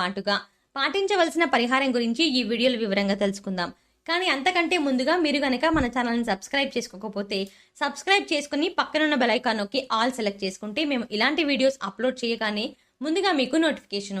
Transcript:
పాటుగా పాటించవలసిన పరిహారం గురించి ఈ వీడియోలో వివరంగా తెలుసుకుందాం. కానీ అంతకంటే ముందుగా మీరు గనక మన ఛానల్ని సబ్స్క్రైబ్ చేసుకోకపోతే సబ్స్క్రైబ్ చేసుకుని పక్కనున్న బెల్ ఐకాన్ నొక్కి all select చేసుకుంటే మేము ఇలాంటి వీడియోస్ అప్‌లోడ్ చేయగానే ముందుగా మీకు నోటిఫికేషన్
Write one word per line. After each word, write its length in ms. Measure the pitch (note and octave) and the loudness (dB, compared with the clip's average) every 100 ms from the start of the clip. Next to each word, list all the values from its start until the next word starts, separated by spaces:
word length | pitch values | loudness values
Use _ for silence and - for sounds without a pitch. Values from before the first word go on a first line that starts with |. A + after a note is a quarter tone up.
పాటుగా 340 | F3+ G3 G3 G3+ - _ _ - | -2 -2 -2 -2 -4 _ _ -4
పాటించవలసిన 680 | C#4 G4 G4 G4+ E4+ D#4+ E4 | -2 0 2 2 2 2 2
పరిహారం 420 | B3+ A#3 C4 C4+ B3 | 2 2 2 2 0
గురించి 280 | A#3 A#3 D#4+ B3+ | 0 2 2 2
ఈ 20 | A3 | 0
వీడియోలో 280 | A3+ B3 A#3+ | 0 0 0
వివరంగా 320 | A3 G3 G3 G3 | 0 0 0 0
తెలుసుకుందాం. 460 | G3+ G3 - F#3 F3 - _ _ - | 0 -2 -6 -4 -6 -8 _ _ -4
కానీ 180 | E4+ F#4 | -2 0
అంతకంటే 420 | C#4 C4+ F4+ E4 F4+ C#4+ | 0 0 0 2 2 2
ముందుగా 280 | C4 C4 F4 D#4 | 2 2 2 2
మీరు 140 | C#4+ C#4 | 2 0
గనక 200 | B3+ D#4 D#4+ | 2 2 2
మన 100 | B3 | 0
ఛానల్ని 320 | B3 A#3+ A#3 A#3 | 0 0 0 0
సబ్స్క్రైబ్ 400 | G3 - C#4 A#3+ A#3+ | -4 -2 -2 -2 -2
చేసుకోకపోతే 600 | A#3 F#3 G#3+ G3+ G3+ G3+ G3 - _ - | -6 -8 -8 -6 -4 -4 -4 -10 _ -6
సబ్స్క్రైబ్ 440 | C#4+ C#4+ - G4 - | -6 -4 2 2 2
చేసుకుని 340 | D4+ C#4+ C#4+ F4 F#4 | -2 -2 -2 0 0
పక్కనున్న 360 | - D4+ D4+ D4 | -2 0 2 2
బెల్ 120 | A#3 A3 | 2 2
ఐకాన్ 220 | A3+ A3 | 0 -2
నొక్కి 200 | G3+ C#4 C4+ A3+ | -2 -4 -2 0
all 160 | A#3+ B3 | 0 0
select 220 | G#3+ G3 | -4 -4
చేసుకుంటే 380 | F#3+ F#3+ G#3+ G#3+ D#4 | -6 -6 -8 -4 -2
మేము 140 | C4+ A3+ G#3 | -2 -2 0
ఇలాంటి 280 | A#3+ D4+ D4 | 0 2 0
వీడియోస్ 260 | C#4 C4 C4 G3 | 2 2 0 -6
అప్‌లోడ్ 280 | - B3 B3+ | -4 -4 -2
చేయగానే 420 | A#3 A3+ A3 G#3 A#3+ - _ _ C#4 | -4 -2 -4 -4 -6 -10 _ _ -4
ముందుగా 260 | E4 F#4+ D#4+ | 2 4 4
మీకు 160 | B3+ D#4 E4 | 2 2 2
నోటిఫికేషన్ 540 | - - G3+ G3+ G3 | 0 -6 -8 -6 -6